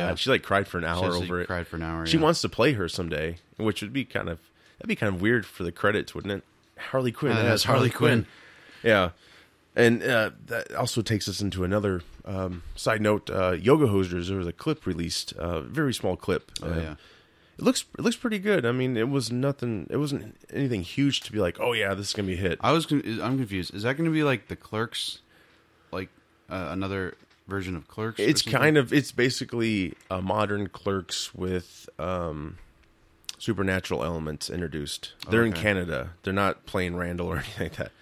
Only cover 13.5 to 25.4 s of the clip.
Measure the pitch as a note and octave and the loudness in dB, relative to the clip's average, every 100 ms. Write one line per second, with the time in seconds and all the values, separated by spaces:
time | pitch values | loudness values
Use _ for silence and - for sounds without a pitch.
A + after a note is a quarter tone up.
13.5 | F2 G2 D3+ C3+ G2 F#2 F2 F2 G2 E2+ | 4 6 6 6 4 2 -2 -2 -2 -4
14.5 | - - D3 - E2 E2+ - - - E2+ | -4 -4 -4 -2 -2 -2 -4 -6 -6 -4
15.5 | E2 B1 C#3 C#3+ G#2 G2 F2+ - E2+ - | -4 -4 -2 -2 0 -2 -2 0 -2 -2
16.5 | - E2 E2 D#2+ D2+ - - _ _ _ | -8 -4 -4 -4 -8 -18 -20 _ _ _
17.5 | - F#3+ C4 - - G3 - A#3+ G#3+ G3+ | -2 0 0 -2 -4 -2 -2 -4 -2 0
18.5 | F#3+ A#2+ B2+ B2+ A#2 B2 C#3 A#2 B2 C#3 | 2 2 0 0 0 0 0 -2 -2 -2
19.5 | C3+ B2 G#2+ - B2 D3 C3+ A2 - - | -2 -4 -4 -4 -2 -2 -4 -6 -16 -8
20.5 | G#2+ C3+ A2 E2+ - C#3 - - G#2+ F2+ | -4 -2 -2 -2 0 0 0 -2 0 0
21.5 | - B2 A#2 G2 F#2+ G2 - G2 F2 F#2+ | 2 0 2 2 0 -4 -2 -2 0 0
22.5 | D#2+ A2+ D#3+ D#3+ D3 - A2 G#2 C3+ A2+ | 0 2 2 2 0 0 -4 -2 -2 -2
23.5 | F#2+ F2 G2+ A#2 C#3+ E3 D#3 D3 A#2+ - | -4 -4 -4 -2 0 0 2 2 0 -4
24.5 | F2+ - G#2+ A2+ - - - _ _ | -12 -6 -4 -4 -4 -6 -8 _ _